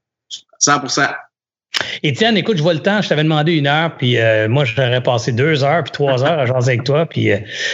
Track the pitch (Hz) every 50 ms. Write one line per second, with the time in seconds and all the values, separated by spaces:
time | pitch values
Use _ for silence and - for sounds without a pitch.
0 | _ _ _ _ _ - - - - _ _ - - 143 143 143 135 127 - 156
1 | 139 - - - - _ _ _ _ _ _ _ _ _ - - - - - -
2 | - 151 127 - 220 233 226 190 147 - 220 160 147 175 170 151 143 196 202 214
3 | 180 - 170 147 156 160 160 151 147 165 175 156 143 139 143 156 165 160 156 -
4 | 139 123 120 117 113 113 110 107 107 110 120 143 147 120 110 127 135 120 120 127
5 | 127 135 123 117 110 143 123 113 135 160 160 139 135 139 156 175 147 - - -
6 | 143 139 135 123 131 147 170 156 131 117 131 127 120 127 123 113 - - 139 151
7 | - - - - 110 107 104 101 104 - - - - -